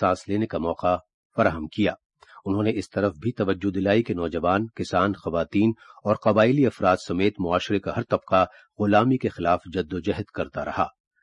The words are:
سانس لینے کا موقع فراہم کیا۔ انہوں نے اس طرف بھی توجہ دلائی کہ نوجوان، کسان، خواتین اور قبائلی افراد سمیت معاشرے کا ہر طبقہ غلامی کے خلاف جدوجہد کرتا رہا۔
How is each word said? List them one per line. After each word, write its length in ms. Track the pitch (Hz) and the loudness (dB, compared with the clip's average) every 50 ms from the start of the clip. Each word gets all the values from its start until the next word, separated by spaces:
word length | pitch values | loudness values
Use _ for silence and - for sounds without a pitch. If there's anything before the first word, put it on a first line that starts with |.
سانس 280 | 107 92 92 - - - | 0 0 0 0 -2 -4
لینے 180 | 98 107 110 | -4 -2 -2
کا 120 | - - 80 | -4 -4 -4
موقع 380 | 80 85 82 - - 90 90 87 - _ _ _ _ _ _ | -4 -4 -4 -2 0 0 0 -2 -4 _ _ _ _ _ _
فراہم 300 | - 110 95 80 80 78 | 0 0 0 0 -2 -6
کیا۔ 260 | 76 - - 101 82 - - _ _ _ _ _ - - - - | -8 -4 -2 -2 -2 -2 -4 _ _ _ _ _ -20 -20 -12 -6
انہوں 180 | 101 98 104 104 | -4 -2 0 0
نے 80 | 110 - | 0 -2
اس 160 | 95 92 - | -2 -6 -6
طرف 240 | - 98 98 101 82 76 | -4 -2 -2 -2 -2 -4
بھی 120 | 73 113 - | -6 -6 -4
توجہ 380 | - 104 95 95 90 95 101 | -2 -2 -2 -2 -2 -2 -4
دلائی 320 | 90 98 95 98 101 117 117 | -2 0 0 2 2 2 2
کہ 120 | - 104 | 0 -4
نوجوان، 520 | 87 85 82 85 82 80 87 92 101 113 | -4 -4 -4 -4 -2 0 2 2 2 0
کسان، 460 | 113 - - 90 - - 87 92 101 98 | -2 -6 -8 -6 -2 0 2 2 2 0
خواتین 600 | - - 90 80 85 80 - - 101 107 113 110 - - - - - - | -2 -6 -4 -4 -4 -4 -2 0 2 2 2 0 -2 -8 -20 -20 -8 -4
اور 120 | 104 104 | -2 -2
قبائلی 500 | - - 110 101 110 110 120 131 147 135 | 0 2 2 4 4 4 4 4 4 2
افراد 300 | 110 - - 101 92 92 - - - | 0 0 2 2 2 2 2 0 -4
سمیت 260 | 87 90 98 104 - - | -2 0 0 0 0 -2
معاشرے 400 | 95 85 87 92 - - 104 98 | -2 -2 0 -2 0 -2 -2 -4
کا 180 | - 87 82 | -4 -4 -6
ہر 60 | 113 117 | -6 -4
طبقہ 420 | - 107 92 - - 98 92 92 - - - - _ _ - | -2 -4 -4 0 2 2 2 2 2 -2 -8 -20 _ _ -2
غلامی 400 | 104 101 104 104 117 127 131 127 | 0 4 4 4 4 4 2 0
کے 100 | - 104 | -2 -4
خلاف 320 | - - 87 85 90 87 - 87 82 | -4 -2 0 0 0 0 -2 -4 -4
جدوجہد 500 | 95 85 78 95 90 85 101 95 - 104 | -4 -4 -4 -6 -4 -4 -4 -4 -4 -6
کرتا 400 | - - - 80 - - - 73 | -8 -8 -8 -8 -6 -8 -8 -8
رہا۔ 220 | 71 - - 87 - - _ _ _ _ _ | -6 -4 -4 -4 -4 -6 _ _ _ _ _